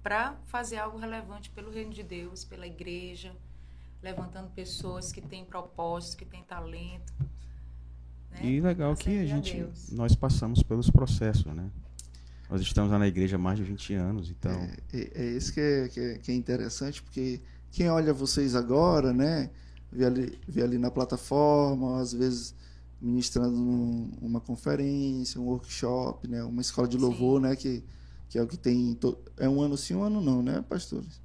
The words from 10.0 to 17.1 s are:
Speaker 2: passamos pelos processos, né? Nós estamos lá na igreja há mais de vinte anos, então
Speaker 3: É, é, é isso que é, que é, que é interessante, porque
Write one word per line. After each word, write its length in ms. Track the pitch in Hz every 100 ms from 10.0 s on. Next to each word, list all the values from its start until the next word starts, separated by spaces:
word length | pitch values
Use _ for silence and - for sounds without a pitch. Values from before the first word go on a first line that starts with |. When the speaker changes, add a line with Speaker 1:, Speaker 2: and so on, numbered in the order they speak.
| 117 -
Speaker 2:
passamos 460 | 135 - 113 123
pelos 280 | - 113 117
processos, 560 | - 131 - 110 104 78
né? 240 | 78 95 - - - - - - - -
Nós 120 | 95
estamos 300 | 95 - 101
lá 80 | 104
na 80 | 101
igreja 280 | 90 95 95
há 40 |
mais 180 | 90 104
de 60 |
vinte 300 | 95 101 -
anos, 360 | 101 90 110 85
então 220 | 87 92
Speaker 3:
É, 260 | 90 90 - -
é, 180 | 127 - -
é 20 | 120 120
isso 160 | 123
que 60 | -
é, 280 | 147 139 127
que 120 | 120
é, 180 | 123 117
que 140 | -
é 40 | 123
interessante, 680 | 120 123 113 - 139 147
porque 400 | -